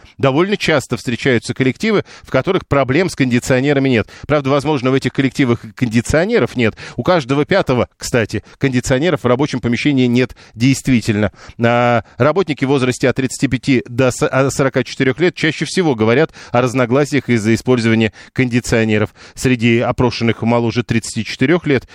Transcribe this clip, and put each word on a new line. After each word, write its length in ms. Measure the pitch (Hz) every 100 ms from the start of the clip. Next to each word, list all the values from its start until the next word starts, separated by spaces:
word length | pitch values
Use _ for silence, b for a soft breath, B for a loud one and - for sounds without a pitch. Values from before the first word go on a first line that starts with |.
| b -
довольно 360 | 135 135 196 202
часто 420 | - 151 - 123
встречаются 580 | - 117 139 117 - -
коллективы, 480 | 131 - 220 196 - B
в 80 | -
которых 380 | 131 165 185 -
проблем 420 | 139 127 143 185
с 60 | -
кондиционерами 760 | 131 120 - 127 139 139 135
нет. 180 | 117 - B -
Правда, 240 | 151 131
возможно, 400 | 143 135 151 131
в 20 |
этих 200 | 131 127
коллективах 520 | - 131 - 131 117 110
и 60 |
кондиционеров 840 | - 123 117 - 147 190 233 120 127
нет. 200 | 110 - B -
У 60 |
каждого 440 | 123 180 120 139 143
пятого, 420 | 190 160 123 98 _
кстати, 460 | - 123 104 107 B B
кондиционеров 640 | 139 127 - 131 175 151
в 20 | 123
рабочем 360 | 123 147 127
помещении 440 | 117 120 151 135 123
нет 300 | 120 123 - B
действительно. 800 | 110 127 131 - 120 - 104 101 B B -
А 440 | 117 120 120 117 b b
работники 480 | 139 165 185 - 135
в 20 |
возрасте 420 | 143 127 - 127
от 60 | 127
тридцати 320 | 131 - 131
пяти 360 | 123 - 123 -
до 240 | 120 131
с-, 160 | - 143
а, 240 | 131 135
сорока 320 | - 135 131
четырёх 360 | - - 131 -
лет 140 | 175
чаще 320 | - 156 - 156
всего 300 | 185 165 117
говорят 380 | 110 123 160 B B
о 100 | 120
разногласиях 680 | 127 127 120 135 143 139 -
из-за 260 | 117 104 113
использования 580 | - 127 113 113 110 B B
кондиционеров. 840 | - 127 120 - 117 110 107 104 - B
Среди 460 | - 135 123 107 117
опрошенных 640 | 117 - 123 - 117 -
мало 220 | 113 120 117
уже 160 | 120
тридцати 420 | - 113 - 113 104
четырёх 400 | - 131 170 147
лет, 220 | 127 -